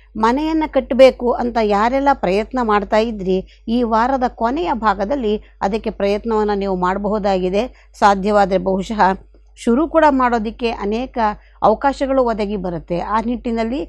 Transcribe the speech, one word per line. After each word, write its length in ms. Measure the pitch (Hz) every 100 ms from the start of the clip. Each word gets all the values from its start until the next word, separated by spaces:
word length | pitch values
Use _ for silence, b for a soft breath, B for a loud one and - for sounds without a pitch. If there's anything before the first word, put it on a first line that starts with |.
| b 214
ಮನೆಯನ್ನ 500 | 220 262 311 320 311
ಕಟ್ಟಬೇಕು 560 | 285 233 240 262 254 247
ಅಂತ 260 | 262 240 233
ಯಾರೆಲ್ಲ 480 | 214 202 226 269 277
ಪ್ರಯತ್ನ 460 | 269 180 190 214 254
ಮಾಡ್ತಾ 360 | 233 208 202 214
ಇದ್ರಿ 360 | 226 214 185 185 180 b -
ಈ 120 | 233
ವಾರದ 440 | 233 220 240 269 247 -
ಕೊನೆಯ 340 | 226 277 349
ಭಾಗದಲ್ಲಿ 600 | 262 220 196 202 285 220 214 b b
ಅದಕ್ಕೆ 300 | 196 214 214
ಪ್ರಯತ್ನವನ್ನ 640 | 190 202 208 233 220 214 202
ನೀವು 200 | 196 185
ಮಾಡಬಹುದಾಗಿದೆ. 880 | 180 196 202 214 202 190 185 196 254 b b -
ಸಾಧ್ಯವಾದ್ರೆ 640 | 214 202 190 208 196 190
ಬಹುಶಃ 420 | 185 190 180 214 190 190 - _ _ -
ಶುರು 240 | - 233 320
ಕೂಡ 180 | 320 311
ಮಾಡೋದಿಕ್ಕೆ 600 | 269 254 233 220 226 233 -
ಅನೇಕ 360 | 202 220 254 262 220 208 b b
ಅವಕಾಶಗಳು 600 | - - 277 269 269 269
ಒದಗಿ 340 | 240 214 208 208
ಬರುತ್ತೆ. 400 | 180 170 156 175
ಆ 160 | - 214
ನಿಟ್ಟಿನಲ್ಲಿ 600 | 226 247 247 226 226 269